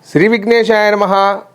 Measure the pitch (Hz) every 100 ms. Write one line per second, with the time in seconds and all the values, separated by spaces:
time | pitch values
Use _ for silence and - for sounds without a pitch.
0 | - - 196 226 208 233 220 214 208 208
1 | 202 196 196 196 -